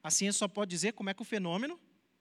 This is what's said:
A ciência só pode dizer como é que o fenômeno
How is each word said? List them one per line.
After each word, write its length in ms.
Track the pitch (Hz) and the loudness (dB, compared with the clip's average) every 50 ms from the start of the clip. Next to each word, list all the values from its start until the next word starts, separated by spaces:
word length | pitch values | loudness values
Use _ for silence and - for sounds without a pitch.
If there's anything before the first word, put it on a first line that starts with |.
A 80 | - 156 | -2 0
ciência 280 | - - 196 202 202 - | 2 2 2 2 2 2
só 100 | 214 196 | 0 0
pode 220 | - 202 208 185 | 0 0 -2 0
dizer 220 | 175 165 170 214 | 0 0 0 0
como 180 | - - 196 196 | 0 -2 -2 -4
é 40 | 196 | -4
que 80 | - | -4
o 20 | 226 | -4
fenômeno 560 | - 220 208 185 170 170 196 254 302 349 - - _ _ _ _ _ _ _ | -4 -2 -2 0 0 0 0 -2 -2 -6 -8 -14 _ _ _ _ _ _ _